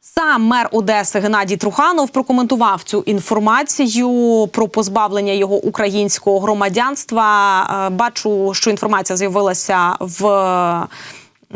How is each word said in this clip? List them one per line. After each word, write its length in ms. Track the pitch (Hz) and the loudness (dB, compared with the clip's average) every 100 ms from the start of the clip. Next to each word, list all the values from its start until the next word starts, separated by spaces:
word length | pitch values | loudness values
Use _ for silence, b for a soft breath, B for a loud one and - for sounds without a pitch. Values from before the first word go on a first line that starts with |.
Сам 420 | - - 311 262 | -6 -2 2 2
мер 260 | 226 247 233 | 4 2 0
Одеси 460 | 226 202 214 196 208 | -2 0 0 0 -2
Геннадій 380 | 202 214 196 196 | 0 0 0 -2
Труханов 540 | 208 196 302 349 277 | -2 0 2 2 0
прокоментував 720 | 269 254 254 240 254 226 190 | -2 0 0 2 2 2 0
цю 180 | - 208 | -2 -4
інформацію 1500 | - 202 - 214 208 233 294 - 262 220 247 247 240 226 214 | -2 -2 0 0 2 2 0 -2 0 0 0 2 2 2 0
про 160 | - 220 | 0 -2
позбавлення 640 | - 196 202 214 202 202 | 0 -2 0 0 0 0
його 240 | 196 196 202 | 0 0 0
українського 840 | - - 208 202 202 - - 196 | -2 -2 -2 0 0 0 0 0
громадянства. 1500 | 202 208 202 190 247 277 - 226 220 208 202 190 - 196 190 | 2 0 0 0 -2 -2 -4 0 2 4 2 2 0 -2 -4
Е, 40 | |
бачу, 640 | 185 240 233 214 208 196 | 0 -2 -2 -2 0 0
що 160 | 190 226 | -2 -2
інформація 460 | 208 214 208 185 185 | -2 0 -2 -2 -2
з'явилася 800 | 196 185 202 180 - 190 175 180 | -2 0 0 -2 -2 0 0 -2
в 240 | 185 165 202 202 190 180 175 170 - B B B B _ _ | -6 -2 0 2 2 0 0 -2 -6 B B B B _ _